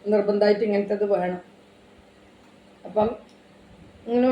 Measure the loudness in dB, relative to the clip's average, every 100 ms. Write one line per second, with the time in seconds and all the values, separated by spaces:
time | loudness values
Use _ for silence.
0 | -2 0 2 2 2 2 0 -2 -2 -2
1 | -2 -2 -2 -6 -12 -20 -20 -20 -20 -20
2 | -20 _ -20 -20 -20 -20 -20 -20 -8 -2
3 | -2 -4 -14 -20 _ -20 -20 -20 -20 -18
4 | -4 0 4